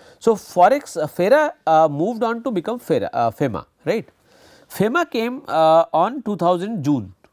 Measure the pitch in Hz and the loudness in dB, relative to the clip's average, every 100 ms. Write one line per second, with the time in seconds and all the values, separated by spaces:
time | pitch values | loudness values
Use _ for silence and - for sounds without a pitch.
0 | - _ - 214 - 180 180 277 - 170 | -20 _ -2 -2 -2 2 4 4 -2 -6
1 | 151 - 180 285 302 - - 156 160 143 | -6 -2 2 4 2 -2 0 4 4 0
2 | 190 233 226 233 247 196 165 247 - 139 | -4 -2 -4 -4 -6 -6 -6 -8 -4 -2
3 | 95 117 117 - 180 92 - _ 147 214 | -2 -2 -2 -2 -4 -4 -10 _ -6 -6
4 | - _ _ _ _ _ _ - 202 320 | -8 _ _ _ _ _ _ -4 -2 0
5 | 330 226 233 254 - 151 160 165 165 156 | -2 -4 -6 -8 -6 0 4 4 4 0
6 | 196 277 214 202 175 180 196 226 139 139 | 0 -2 -6 -2 0 0 -2 -4 -2 -2
7 | 95 - _ | -2 -14 _